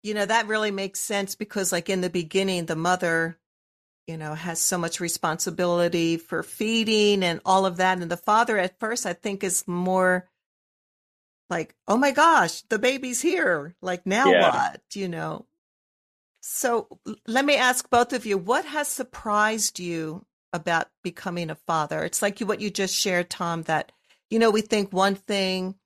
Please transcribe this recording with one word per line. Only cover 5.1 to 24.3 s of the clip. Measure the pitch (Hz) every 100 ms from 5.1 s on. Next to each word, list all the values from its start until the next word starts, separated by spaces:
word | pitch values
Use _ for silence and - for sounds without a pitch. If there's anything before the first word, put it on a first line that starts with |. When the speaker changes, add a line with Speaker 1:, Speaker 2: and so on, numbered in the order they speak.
| - 170 165 196 165 180 175 175 170 165 165
Speaker 1:
for | - 165
feeding | 165 - 214 226 220 214 208 202
and | 180 165
all | - 190 190
of | 175
that. | 185 185
And | 170
the | 170
father | - 214 240 214
at | 185 _
first, | 220 233
I | 196
think, | 175 214 196
is | 190 - -
more | 175 185 185 185 185 180 _ _ _ _ _ _ _ _ _ _ _ _
like, | 170 156 _ -
"Oh | 220
my | 285
gosh, | 269 330 311 170 -
the | _ -
baby's | 254 269 262 240
here. | 320 359 294 160 147 -
Like, | 185 180 190
now | 208 269
Speaker 2:
Yeah. | 175 - - -
Speaker 1:
what?" | - _
You | 202 190
know? | 165 160 160 - _ _ _ _ _ _ _ _ _
So | - - 254 233 - - -
l-, | 214 -
let | 240
me | 285 277
ask | 254 254 -
both | 240 240
of | 247 214
you, | 196
what | 175 269 311
has | 302 294
surprised | - 240 - 226 208 214 220 - -
you | 175 165 160 165 _ _ _
about | 175 170 165 - _
becoming | 180 170 190 175 165
a | 156
father? | - 165 151 156
It's | 160 -
like | 202 196
you, | 202
what | 214
you | 208
just | - 190
shared, | - 202 180 175
Tom, | - 170 165
that, | 160 156 - _ _ _ _